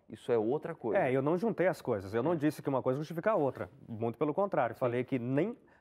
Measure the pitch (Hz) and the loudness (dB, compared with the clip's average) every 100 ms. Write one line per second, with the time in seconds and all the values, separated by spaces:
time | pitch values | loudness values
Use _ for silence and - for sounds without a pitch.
0 | - 107 - 117 107 147 165 160 117 190 | -18 -10 0 2 2 0 -4 -6 0 2
1 | 143 131 143 180 226 - 180 151 - 104 | 2 2 2 2 0 2 0 0 -2 -4
2 | 95 113 147 170 202 - 143 131 127 135 | -2 -2 0 2 0 0 -2 0 0 -2
3 | 156 170 208 202 135 113 101 - - 110 | -4 -2 0 2 0 -2 -10 -12 -14 -4
4 | 117 113 151 151 196 160 117 113 127 123 | -4 -2 -2 0 0 0 0 0 0 0
5 | 123 131 120 139 208 240 - - | -2 -2 0 0 0 -4 -18 -10